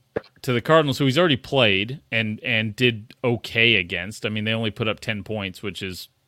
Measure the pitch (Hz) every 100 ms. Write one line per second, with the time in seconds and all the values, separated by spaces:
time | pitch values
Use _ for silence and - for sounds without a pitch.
0 | _ - - _ - 120 - 160 147 127
1 | 139 131 175 127 - 135 110 95 113 147
2 | - 113 110 107 - 113 110 101 123 110
3 | 110 - 123 120 - 113 117 104 87 90
4 | 95 - 110 107 107 113 110 101 110 104
5 | - 104 92 107 95 85 101 85 95 90
6 | - _